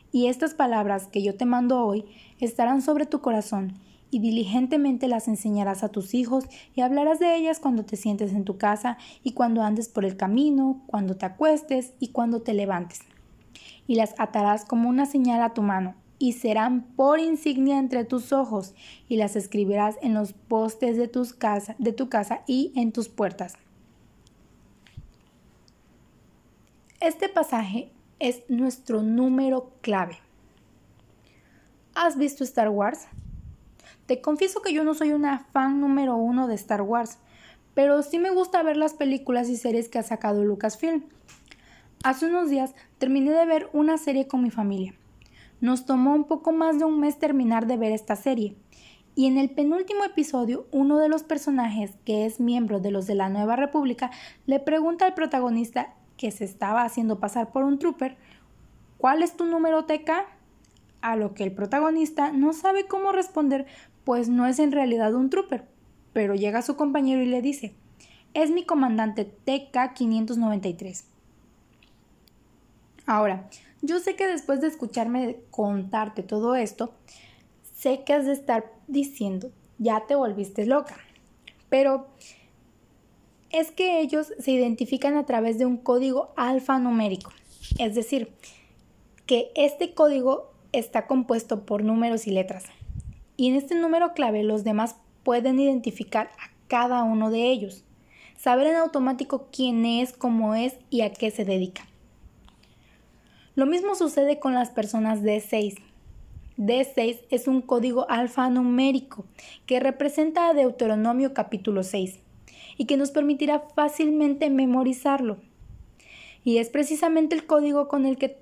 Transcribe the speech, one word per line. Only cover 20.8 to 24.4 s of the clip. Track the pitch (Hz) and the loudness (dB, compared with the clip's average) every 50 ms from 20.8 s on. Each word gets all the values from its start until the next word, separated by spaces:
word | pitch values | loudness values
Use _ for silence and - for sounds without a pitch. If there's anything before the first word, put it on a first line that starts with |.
| - 240 233 | -2 0 0
de | 226 240 233 | 0 0 -2
tus | 240 254 247 233 - | -2 -2 -4 -4 -4
casa, | - - 220 214 202 202 - 220 - | -4 -2 -2 0 -2 -4 -6 -8 -4
de | 240 226 | -2 -2
tu | 220 - 269 247 | -2 -2 -4 -2
casa | - 220 202 - 233 - - | -2 -2 -2 -2 -4 -6 -4
y | - 254 254 277 - - | -2 0 0 0 -2 -2
en | 254 240 226 | -2 -2 0
tus | 220 233 220 220 | -2 -4 -6 -6
puertas. | - - 214 185 175 - 190 180 - - _ _ _ _ _ _ _ _ _ _ _ _ _ _ _ _ | -4 -2 -2 -2 -4 -6 -10 -12 -14 -18 _ _ _ _ _ _ _ _ _ _ _ _ _ _ _ _